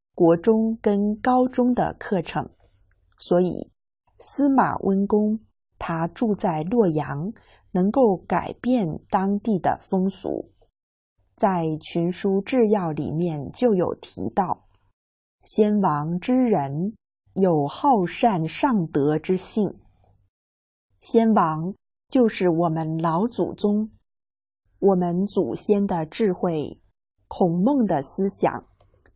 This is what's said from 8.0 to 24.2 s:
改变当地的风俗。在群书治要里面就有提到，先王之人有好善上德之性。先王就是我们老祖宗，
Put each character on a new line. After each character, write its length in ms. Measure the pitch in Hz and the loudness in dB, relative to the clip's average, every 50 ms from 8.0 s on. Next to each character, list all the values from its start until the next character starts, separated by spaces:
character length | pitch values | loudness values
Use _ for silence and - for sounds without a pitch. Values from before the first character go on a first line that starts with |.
| 254 214 185 | 4 4 2
改 380 | 165 - - 196 - - - - | 0 -4 -4 -4 -4 -4 -6 -10
变 320 | - - 240 254 240 190 156 156 - - _ | -6 -2 0 0 0 0 -2 -4 -8 -6 _
当 280 | - 190 190 196 202 202 | -2 0 0 0 -2 -2
地 180 | - 226 202 160 | -2 -2 -2 0
的 200 | - 135 - - | 0 -2 -2 -4
风 260 | - - 196 190 185 196 | -4 -4 -2 -2 0 -2
俗。 440 | - - - 71 65 50 - - _ _ _ _ _ _ _ _ _ _ _ _ _ _ _ _ _ | -4 -6 -8 -8 -8 -8 -10 -12 _ _ _ _ _ _ _ _ _ _ _ _ _ _ _ _ _
在 400 | - 226 196 185 175 165 160 156 156 | -2 0 0 0 0 -2 -4 -4 -6
群 280 | - - - 175 170 180 | -6 -4 -4 -2 -2 -2
书 300 | 180 - - 196 190 196 | -2 -2 -2 -2 -2 -2
治 300 | 202 - 269 254 226 208 | -2 0 2 2 2 4
要 220 | 214 202 180 160 | 2 0 0 -2
里 200 | 147 151 143 - | -4 -4 -4 -4
面 400 | 147 160 175 170 156 147 131 - | -2 -2 -2 -4 -4 -6 -8 -10
就 220 | - - 247 240 208 | -4 0 0 2 2
有 200 | 180 160 - - | 2 0 0 -4
提 340 | - - - - - 95 226 | -6 -10 -14 -10 -8 -8 -4
到， 360 | - 208 185 156 - - _ _ _ _ _ _ _ _ _ _ _ _ _ _ _ _ | -2 -2 -2 -2 -4 -8 _ _ _ _ _ _ _ _ _ _ _ _ _ _ _ _
先 360 | - - - 214 214 208 208 208 | -8 -4 0 0 2 2 2 0
王 360 | 190 165 151 147 147 160 175 180 | 0 0 0 0 -2 -4 -4 -4
之 160 | - - 254 | -2 0 2
人 640 | 262 254 233 202 151 139 135 139 156 180 214 226 _ _ _ _ _ _ _ - | 2 2 2 2 0 0 -2 -4 -4 -6 -6 -8 _ _ _ _ _ _ _ -2
有 340 | 190 190 180 165 151 143 143 | 0 2 2 2 2 0 -2
好 380 | - - - 285 247 202 175 | -4 0 2 2 4 2 2
善 420 | 165 - - 247 233 196 160 160 160 | -2 -2 0 0 2 2 0 -2 -4
上 380 | - - - 277 233 202 165 | -2 -2 0 2 2 0 0
德 320 | 156 - 151 139 151 151 156 | 0 0 0 2 2 0 0
之 180 | - - 185 | 0 -2 -2
性。 420 | 185 - - - 220 196 160 - - _ _ _ _ _ _ _ _ _ _ _ _ _ _ _ _ _ _ _ _ _ _ _ _ | -2 -2 -2 -2 0 -2 -2 -4 -8 _ _ _ _ _ _ _ _ _ _ _ _ _ _ _ _ _ _ _ _ _ _ _ _
先 360 | - - - 226 226 220 208 | -4 0 2 4 4 6 4
王 400 | 208 175 160 156 156 165 185 208 _ _ _ _ _ _ - | 4 4 2 0 -2 -6 -8 -8 _ _ _ _ _ _ 0
就 180 | - 262 240 | 2 4 4
是 220 | 214 - - 190 180 | 4 2 2 2 2
我 200 | 160 165 175 165 | 2 2 2 0
们 260 | 156 165 160 160 160 | 0 -2 -4 -4 -4
老 300 | 160 165 165 160 175 214 | -2 -2 0 0 0 0
祖 260 | 240 - - 180 - | -2 -2 -4 -4 -4
宗， 380 | - - - 208 208 214 220 214 - _ _ _ _ _ | -4 -2 -2 0 0 0 -2 -6 -10 _ _ _ _ _